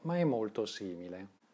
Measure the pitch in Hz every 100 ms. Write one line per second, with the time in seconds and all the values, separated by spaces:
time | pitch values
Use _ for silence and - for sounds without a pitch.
0 | 160 175 165 120 110 107 107 - 98 87
1 | 87 92 98 _ _